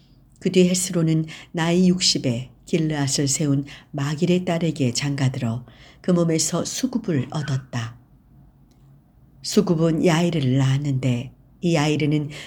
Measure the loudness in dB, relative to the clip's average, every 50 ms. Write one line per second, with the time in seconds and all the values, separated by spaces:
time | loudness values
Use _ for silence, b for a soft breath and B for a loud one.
0 | b b b b b b b -4 -2 2 4 6 6 6 4 0 -2 -2 0 0
1 | 2 2 2 2 0 -4 B B B B B 0 0 2 4 4 4 4 4 4
2 | 2 2 0 2 0 -2 -2 -2 -6 -10 -16 -18 -8 -2 -2 0 0 0 0 0
3 | 0 0 0 0 0 0 0 0 0 2 2 0 0 B B B B B B -4
4 | -4 -2 -2 0 2 2 2 2 2 0 -2 0 0 -2 0 2 0 0 0 0
5 | -2 -2 -2 0 0 0 0 0 -4 -4 -4 -4 -8 B B B B B B B
6 | B 2 2 4 4 2 2 0 0 0 -2 -2 -4 -4 -6 -4 -4 -2 -4 -4
7 | -2 -2 -2 -2 -2 -4 -6 -6 -4 -2 -4 -4 -4 -6 -8 -6 -6 -8 -10 -16
8 | -20 _ -20 -20 -20 -20 -20 -20 -20 -20 _ _ -20 _ _ _ -20 -20 -20 -20
9 | _ _ _ -20 -20 -20 -20 -14 -10 -4 -4 -2 0 0 0 0 0 0 0 2
10 | 2 2 2 2 0 0 0 0 0 0 2 2 2 2 0 0 -2 -2 -4 -2
11 | -2 -2 -2 -2 -6 -10 -16 _ -20 -20 -14 -4 -2 0 0 2 2 0 0 0
12 | 0 0 0 0 -2 -4 B B B